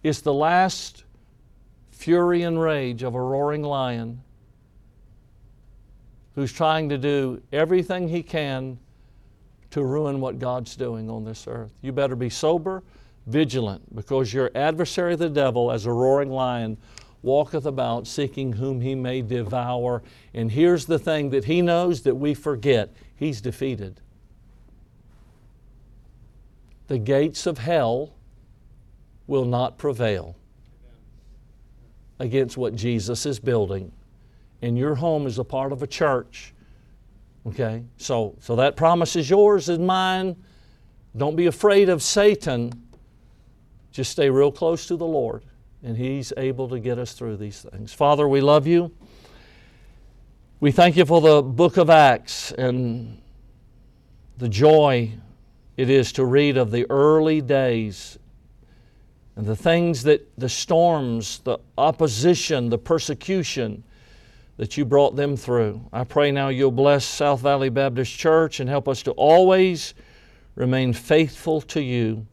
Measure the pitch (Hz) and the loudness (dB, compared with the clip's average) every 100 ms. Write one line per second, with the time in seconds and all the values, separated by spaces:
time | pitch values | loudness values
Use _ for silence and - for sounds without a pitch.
0 | 156 143 151 139 156 175 185 - - - | -2 -2 -2 0 2 2 2 -2 -14 -18
1 | - _ _ _ _ _ _ _ _ - | -20 _ _ _ _ _ _ _ _ -12
2 | - 175 175 175 170 165 160 147 127 120 | 0 2 2 0 -2 -2 -2 -2 -4 -6
3 | 123 123 127 135 147 151 147 139 127 117 | -8 -6 -4 -2 -2 -4 -4 -4 -4 -6
4 | 117 120 - _ _ _ _ _ _ _ | -10 -14 -20 _ _ _ _ _ _ _
5 | _ - _ _ - _ _ - _ - | _ -20 _ _ -20 _ _ -20 _ -20
6 | - _ _ - 131 - 160 160 151 143 | -20 _ _ -8 -8 -2 0 0 -2 -2
7 | 143 143 135 120 _ 143 160 185 180 180 | -2 -2 -2 -6 _ -2 0 0 -2 -6
8 | 175 170 165 165 143 131 131 123 _ _ | -4 -6 -6 -6 -6 -6 -10 -14 _ _
9 | _ _ _ _ _ _ _ 147 131 147 | _ _ _ _ _ _ _ -4 -2 -2
10 | 151 139 131 123 123 127 120 - 123 113 | -4 -4 -6 -6 -6 -6 -10 -10 -8 -8
11 | 110 113 110 110 - 117 110 - 131 131 | -10 -10 -12 -14 -14 -14 -14 -14 -8 -4
12 | 139 123 123 - 156 170 175 190 - - | -4 -4 -8 -2 -2 0 -4 -10 -14 -20
13 | - _ - 143 147 127 110 95 - 113 | -20 _ -4 -2 -2 -2 -6 -8 -14 -16
14 | - 135 120 127 127 131 151 160 165 - | -4 -2 -2 -2 -4 -2 -2 -2 -4 -4
15 | 175 165 165 143 135 120 120 117 113 120 | -4 -2 -2 0 0 0 -2 -2 -4 0
16 | 131 139 139 131 127 120 110 107 - - | 2 2 0 -4 -4 -4 -6 -10 -16 -20
17 | - _ 123 139 147 156 143 131 120 117 | -20 _ 0 0 0 -4 -6 -4 -4 -4
18 | 117 - 139 - 131 107 131 131 127 135 | -8 -6 -6 -6 -6 -6 -6 -4 -6 -6
19 | 127 127 113 123 101 127 123 123 123 120 | -6 -6 -4 -6 -4 -6 -4 -4 -4 -6
20 | - _ _ - 113 120 175 175 143 160 | -8 _ _ -6 -4 2 4 2 0 -2
21 | - 156 143 135 117 170 175 170 180 151 | 0 -2 -2 -2 0 0 2 2 0 0
22 | 139 127 147 147 156 131 139 120 98 - | -2 0 -4 -4 -6 -4 0 0 0 -12
23 | - - 151 117 120 - 135 110 98 - | -20 -8 -6 -6 -10 -6 -6 -6 -12 -16
24 | - _ _ _ - _ - _ _ _ | -20 _ _ _ -20 _ -20 _ _ _
25 | _ _ - _ - _ - - - - | _ _ -20 _ -20 _ -20 -20 -20 -20
26 | - _ - _ - _ _ - - 131 | -20 _ -20 _ -20 _ _ -20 -8 -6
27 | 107 139 156 - 185 139 123 165 117 123 | 0 0 0 -4 -8 -6 -2 0 0 -4
28 | 156 - _ - _ _ _ - _ - | -8 -16 _ -20 _ _ _ -20 _ -20
29 | _ - - 139 123 123 127 - 147 120 | _ -20 -4 -2 0 -2 -4 -4 -6 -2
30 | 117 95 82 87 _ _ - _ - - | -2 -2 -8 -18 _ _ -20 _ -20 -20
31 | - - - - - _ _ - - - | -20 -20 -20 -20 -20 _ _ -20 -20 -20
32 | - - 131 131 123 131 120 113 117 117 | -20 -10 -4 -2 -2 -4 -6 -4 -2 -2
33 | 98 120 147 117 113 117 98 98 90 - | -4 -6 -6 -6 -2 0 -2 -6 -10 -18
34 | _ _ _ _ _ _ 120 120 143 135 | _ _ _ _ _ _ -4 -2 -2 -2
35 | 170 156 135 113 123 131 139 135 139 - | -2 -2 -4 -6 -6 -6 -6 -8 -10 -2
36 | 151 127 120 - - _ _ - _ - | 0 0 -4 -20 -20 _ _ -20 _ -20
37 | _ - - _ 110 98 113 113 120 _ | _ -20 -20 _ -12 -6 -4 -6 -12 _
38 | - 120 104 - - 117 139 - 165 170 | -4 -4 -4 -8 -4 0 0 2 2 2
39 | 170 175 139 196 208 202 143 170 180 185 | 0 -2 2 6 6 4 0 -2 0 0
40 | 185 185 190 175 - - - _ - _ | 0 -2 -4 -8 -18 -20 -20 _ -20 _
41 | _ 110 143 160 175 - 208 202 190 165 | _ -6 -2 2 0 2 4 6 6 2
42 | - 208 208 208 156 123 120 117 - - | 0 4 4 2 -2 -4 -6 -10 -20 -20
43 | _ _ _ _ _ _ _ - _ - | _ _ _ _ _ _ _ -20 _ -8
44 | 123 - 139 135 143 139 165 165 - 170 | -6 0 2 4 2 2 -2 -2 -4 -6
45 | 165 151 117 113 - _ - - 123 113 | -2 -4 -4 -8 -16 _ -20 -16 -10 -6
46 | 127 139 123 135 135 127 127 127 113 120 | -4 -6 -8 -6 -6 -4 -8 -6 -6 -6
47 | 120 - 117 104 104 - - 98 110 - | -8 -10 -10 -10 -12 -14 -18 -16 -16 0
48 | 143 147 147 139 139 151 143 170 170 - | 4 4 4 4 6 4 6 2 2 -10
49 | - - - - - - - _ - - | -20 -20 -20 -20 -20 -20 -20 _ -20 -20
50 | - _ - _ _ - 147 135 180 160 | -20 _ -20 _ _ 0 2 6 4 6
51 | 156 170 156 151 135 123 175 190 160 160 | 4 6 8 6 4 2 4 4 8 8
52 | 143 117 - - - - 127 127 123 117 | 8 4 -4 -12 -10 -4 -2 -2 -4 -6
53 | 113 113 - - - _ _ _ - _ | -10 -18 -20 -20 -20 _ _ _ -20 _
54 | _ - - - 120 101 147 156 147 127 | _ -20 -20 -8 -4 4 6 8 6 2
55 | 113 113 - - _ _ _ - 127 135 | -2 -10 -20 -20 _ _ _ -4 4 4
56 | 117 - 131 135 147 131 113 120 - 139 | 2 0 2 4 4 2 0 -2 0 4
57 | 147 156 156 156 131 139 131 117 107 95 | 6 6 4 0 0 0 2 -2 -4 -10
58 | - - - - _ _ _ _ _ _ | -18 -20 -20 -20 _ _ _ _ _ _
59 | _ _ _ - 107 107 170 170 170 139 | _ _ _ -8 -6 -2 2 2 2 0
60 | 135 147 - - 123 - - 165 175 156 | 2 2 0 -8 -6 -6 0 4 4 2
61 | 127 117 104 - 127 - - - 147 - | -2 -4 -6 -8 -4 -4 -6 0 0 2
62 | 156 104 160 175 - 143 120 117 - 165 | 0 2 2 2 0 -2 0 -2 0 -2
63 | - 143 - 190 143 - 110 110 - - | -2 -8 -4 -4 -2 -6 -6 -8 -18 -20
64 | - - - - - - 107 - 135 143 | -20 -20 -20 -20 -20 -10 -8 -4 2 4
65 | 143 135 143 135 - 120 107 98 - 113 | 4 2 -2 -4 -2 0 0 -4 -10 -8
66 | 123 151 147 139 135 131 135 120 139 143 | -2 0 2 0 -2 2 0 4 4 4
67 | - - 147 135 139 139 135 123 139 120 | 0 -2 0 2 0 0 0 0 -2 -2
68 | 123 - 165 160 160 - 127 139 139 131 | -6 -2 2 4 2 -2 -4 -2 -2 -4
69 | - - 147 170 185 185 185 165 - - | -4 2 6 8 8 6 4 0 -10 -16
70 | - - - - - - 127 131 127 113 | -20 -20 -20 -20 -18 -4 -2 0 0 -4
71 | - 156 156 - 165 156 - 165 131 123 | 2 2 2 -2 -4 -4 -4 -6 -2 -2
72 | 110 113 107 | -2 -4 -10